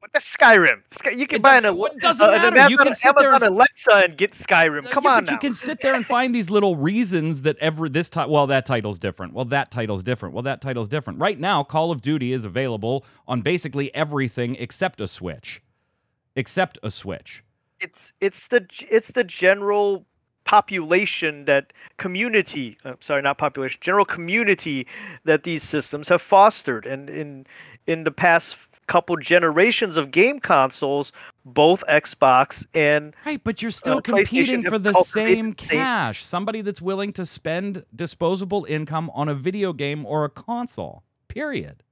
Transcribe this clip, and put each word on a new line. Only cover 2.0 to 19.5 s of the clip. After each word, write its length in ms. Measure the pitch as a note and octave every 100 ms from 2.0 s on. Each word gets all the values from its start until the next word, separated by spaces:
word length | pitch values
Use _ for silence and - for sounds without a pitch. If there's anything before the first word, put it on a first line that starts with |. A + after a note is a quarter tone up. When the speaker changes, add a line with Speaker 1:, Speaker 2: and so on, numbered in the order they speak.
Speaker 2:
doesn't 280 | E4+ C#4 G#3
Speaker 1:
uh, 40 |
an 80 | G3+
Speaker 2:
matter. 160 | F4+ B3+
You 60 |
Speaker 1:
Amazon, 240 | C#4 C4 C#4
Speaker 2:
can 80 |
sit 220 | A#3 C4 C#4+
there 80 | C#4
Speaker 1:
Amazon 180 | C4+ A3+
Speaker 2:
and 60 | F#3+
Speaker 1:
Alexa 380 | B3+ - - G3+
and 120 | F#3 D3
get 160 | G3+
Skyrim. 540 | - - F3+ E3 D3 C#3
Speaker 2:
Uh, 40 |
Speaker 1:
Come 140 | -
Speaker 2:
yeah, 60 | C#4+
Speaker 1:
on 140 | A#3+
Speaker 2:
but 60 | F#3+
you 60 | A2+
Speaker 1:
now. 40 |
Speaker 2:
can 140 | C#4+
sit 260 | A3+ C4+ D4+
there 140 | C4+
and 120 | C4 A3+
find 280 | B3 C4
these 160 | A#3+ F3
little 260 | G#3 G3+ E3
reasons 680 | C#3 G#3 A3 F3+ D#3 D3
that 160 | C#3+ C#3+
every, 300 | D#3 D#3 D#3+
this 180 | C#3 E3+
ti-, 160 | E3 C3
well, 200 | D3+ C#3
that 180 | C3+
title's 340 | - B2 G#2 F#2+
different. 360 | G2+ - F2+
Well, 100 | F2 B2
that 240 | C#3 C3+
title's 320 | - A2 G2
different. 320 | F#2 B2 F#2
Well, 80 | D#2+
that 160 | B2+ B2+
title's 280 | C#3 B2 G#2+
different. 300 | D3+ B2+ D#2+
Right 180 | F3 F3
now, 240 | E3+ F#3+
Call 280 | - D#3+ E3
of 100 | D3+
Duty 320 | A2 D3+ B2
is 120 | B2+
available 600 | G#2+ F2+ C3+ A2 A2 C3+ - _ -
on 160 | B2
basically 520 | G#2+ F3 D3 C3 C#3
everything 600 | - D#3 D3 C3 - A#2+ C3
except 440 | A#2 - F#3 -
a 80 | G2+
Switch. 520 | - F2+ D2 - - _ _ _ _ _ _ _ -
Except 420 | B2+ - F#3 -
a 80 | G#2+
Switch. 520 | - G2 F2+ - - _ _ _ _
Speaker 1:
It's, 320 | F#3 _ - _
it's 260 | G3 - -
the 140 | A#3+
g-, 260 | F#3 - -
it's 180 | A3+ A3+
the 160 | -
general 840 | G3 - F#3